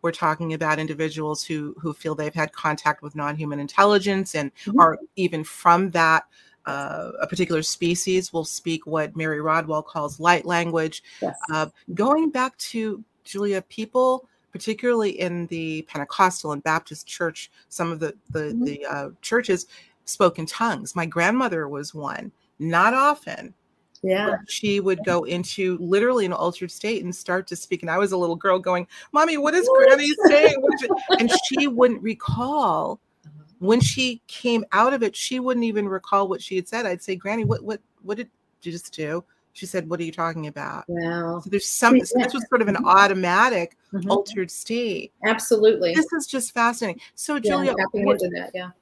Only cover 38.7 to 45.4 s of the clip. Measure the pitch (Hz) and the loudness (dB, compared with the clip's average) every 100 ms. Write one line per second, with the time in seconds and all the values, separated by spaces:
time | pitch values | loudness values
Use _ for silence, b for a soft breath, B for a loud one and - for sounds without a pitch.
38.7 | 170 - - 156 165 175 _ _ - 185 | -10 -12 -10 -6 -6 -8 _ _ -16 -6
39.7 | 190 160 170 165 160 165 160 151 147 - | -6 -4 -6 -6 -4 -4 -4 -8 -8 -10
40.7 | - - 170 165 170 170 170 175 196 - | -10 -8 -6 -4 -4 -4 -6 -4 -4 -2
41.7 | - 233 254 - 247 240 269 226 247 208 | 4 6 6 6 0 0 -2 0 2 2
42.7 | 196 165 190 202 190 180 180 247 214 170 | 2 6 8 8 4 2 4 4 2 -4
43.7 | _ _ 196 185 202 196 214 180 - - | _ _ -6 0 0 0 -6 -6 -8 -6
44.7 | 233 233 170 - _ 208 226 | -4 -4 -6 -8 _ -2 0